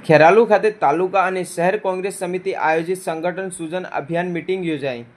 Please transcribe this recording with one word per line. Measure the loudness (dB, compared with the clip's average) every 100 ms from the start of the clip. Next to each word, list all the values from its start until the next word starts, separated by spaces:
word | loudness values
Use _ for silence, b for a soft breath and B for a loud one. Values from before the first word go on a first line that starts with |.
| 6
ખેરાલુ | 6 8 8 6
ખાતે | 4 2 0
તાલુકા | 0 2 0 0 0
અને | -2 -6
શહેર | -2 0 0
કોંગ્રેસ | -2 -4 -6 -6
સમિતિ | -6 -4 -4 -2 0
આયોજિત | 0 -2 -4
સંગઠન | -4 -4 -4 -4 -10 -8
સૂજન | -8 -8 -6 -8
અભિયાન | -4 -4 -2 -6
મીટિંગ | -4 -4 -2
યોજાઈ. | -4 -4 -8 -12